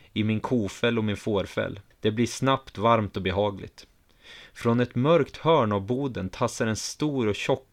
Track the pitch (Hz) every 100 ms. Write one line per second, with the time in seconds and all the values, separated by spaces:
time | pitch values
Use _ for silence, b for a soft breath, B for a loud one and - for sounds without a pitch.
0 | b 113 107 107 - 127 98 - 120 117
1 | 107 98 - 101 95 - 104 98 - _
2 | 110 107 117 - 131 135 - - 110 117
3 | 101 110 92 90 104 95 - - - _
4 | _ B B B B - 117 120 120 117
5 | 135 165 131 - 156 160 110 101 98 127
6 | 139 107 92 - 120 - 113 104 - -
7 | 151 139 110 101 - 135 -